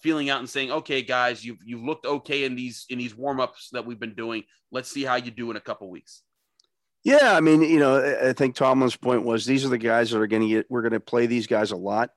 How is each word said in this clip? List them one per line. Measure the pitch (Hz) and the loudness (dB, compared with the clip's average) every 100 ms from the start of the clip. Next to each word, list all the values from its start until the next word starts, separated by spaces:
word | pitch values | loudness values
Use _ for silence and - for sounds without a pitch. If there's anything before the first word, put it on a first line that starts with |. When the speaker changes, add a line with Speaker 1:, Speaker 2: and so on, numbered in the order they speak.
Speaker 1:
feeling | 156 156 139 | -4 -2 -2
out | 135 | -4
and | 123 | -6
saying, | 143 131 | -6 -4
"Okay, | 151 - 135 | -6 -4 -6
guys, | 120 127 123 113 | -2 0 0 -2
you've, | 117 113 | -10 -16
you've | 107 120 | -14 -12
looked | 120 156 | -8 -8
okay | 123 143 - 143 | -6 -6 -4 -4
in | 135 | -4
these, | 123 127 113 - | -6 -10 -12 -12
in | 123 | -10
these | 120 107 | -10 -8
warm-ups | 139 131 127 - - | -6 -4 -4 -6 -14
that | 123 | -12
we've | 113 113 | -10 -10
been | 113 | -12
doing. | 101 117 110 - _ _ | -10 -8 -10 -12 _ _
Let's | 127 127 | -12 -10
see | 143 | -8
how | 135 127 | -4 -4
you | 123 | -6
do | 113 117 | -10 -10
in | 107 | -10
a | |
couple | 110 107 98 | -10 -12 -12
weeks." | 90 _ - _ _ _ _ _ _ _ _ | -18 _ -20 _ _ _ _ _ _ _ _
Speaker 2:
Yeah, | - 285 262 | 4 6 8
I | 180 | 6
mean, | 160 156 | 6 6
you | 160 160 | 6 4
know, | 139 135 | 6 4
I, | 135 123 127 | 2 2 0
I | |
think | 127 139 | 2 0
Tomlin's | 123 131 131 127 | 2 2 4 2
point | - 123 123 | 0 0 0
was | 117 113 110 | 0 -2 0
these | 135 | 0
are | 135 | 0
the | 123 | -2
guys | 113 113 117 | 0 0 2
that | 113 | 0
are | 107 | 0
gonna | 110 110 | 0 2
get, | 110 - | 0 -2
we're | 123 | -4
gonna | 113 110 | -2 -4
play | - 120 117 | -2 0 2
these | 120 107 | 0 0
guys | 110 104 | 0 0
a | 95 | -4
lot | 98 104 120 | -4 -2 -4